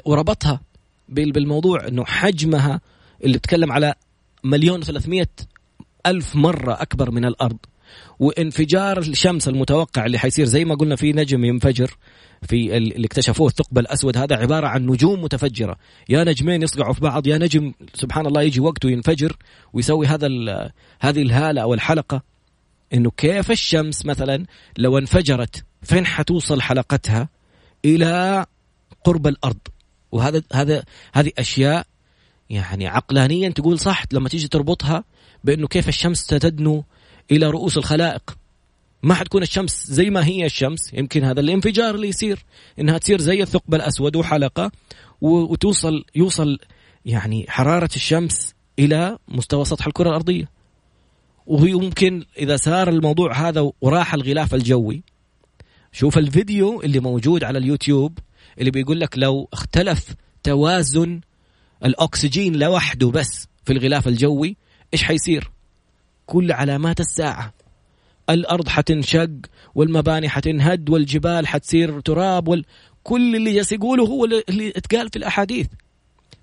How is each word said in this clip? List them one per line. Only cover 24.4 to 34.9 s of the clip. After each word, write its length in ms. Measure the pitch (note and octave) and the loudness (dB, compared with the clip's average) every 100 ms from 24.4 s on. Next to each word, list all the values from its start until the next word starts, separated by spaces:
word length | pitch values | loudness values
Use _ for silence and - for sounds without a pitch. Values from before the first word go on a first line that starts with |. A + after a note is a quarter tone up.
| F3+ - _ - | -6 -16 _ -2
لو 200 | B2+ C3+ | 2 2
انفجرت 640 | C3+ F#3 D3+ B2+ A#2 - - _ | 2 2 2 0 -4 -10 -20 _
فين 240 | - F3+ F3+ | 0 0 2
حتوصل 560 | - D3+ F3 - C#3+ | -2 -2 -2 0 -2
حلقتها؟ 680 | - C3 - C3+ - A2 D3+ - _ _ _ _ D3 | 0 -2 0 -2 0 -2 -2 -10 _ _ _ _ 2
إلى 600 | E3 E3 F3 F#3 G3 F3 _ _ _ _ - | 4 2 2 0 -2 -4 _ _ _ _ -2
قرب 240 | - E3+ D3 | 0 2 0
الأرض. 300 | C#3 C3 G#2 - - _ _ _ | -2 -4 -6 -10 -20 _ _ _
وهذا، 320 | A#2 C3 D#3+ - | -2 0 -2 -2
هذا، 300 | B2+ C#3+ D3+ - - - | -2 0 -2 -4 -18 -2
هذه 180 | - D3 - | 0 0 -2
أشياء 480 | B2 C3 C3+ E3 - _ _ _ _ _ - | -4 0 2 0 -4 _ _ _ _ _ -8
يعني 380 | G#2 F2+ G2 F#2 | -6 -4 -6 -2
عقلانيًا 640 | B2+ - C#3 C3 F3 F#3+ | -4 0 2 2 0 -2
تقول 300 | D3 D#3 E3 | 0 0 0
صح 240 | G3 F#3 - | 0 -2 -2
لما 180 | C3 B2+ | -4 -2
تيجي 180 | E3 D3 | -4 -2
تربطها 560 | D3+ C#3+ - C#3 | -2 0 -2 -2